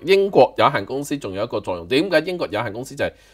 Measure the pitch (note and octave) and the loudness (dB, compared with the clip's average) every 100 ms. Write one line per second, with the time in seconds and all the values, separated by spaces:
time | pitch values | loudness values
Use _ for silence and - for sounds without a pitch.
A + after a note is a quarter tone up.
0 | D3 G3 G3 F3+ C3 - D3 D3 G2 C3 | 2 2 4 6 4 6 2 2 -4 -8
1 | C#3+ C#3+ G#2+ F#2+ A#2 A2 - F2+ E2+ E3+ | -6 -8 -6 -6 -4 -4 -6 -8 -2 0
2 | G3 D#3+ D#3+ F3+ D3 G#2+ A#2 G#2 C3+ C#3 | 2 0 0 -6 -4 -4 -6 -8 -12 -6
3 | F#2 - _ | -6 -6 _